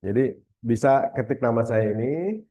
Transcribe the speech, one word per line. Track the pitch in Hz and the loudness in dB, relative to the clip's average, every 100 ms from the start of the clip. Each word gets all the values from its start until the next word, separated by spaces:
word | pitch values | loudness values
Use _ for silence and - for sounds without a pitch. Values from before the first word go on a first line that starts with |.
Jadi, | 95 104 131 - _ _ | -2 0 0 -2 _ _
bisa | 117 113 139 135 - | -2 2 4 4 2
ketik | - 113 143 | -4 -4 -2
nama | 120 117 | 0 0
saya | 117 113 110 | 2 2 0
ini | 107 123 156 185 214 - | 0 -2 -2 -4 -6 -10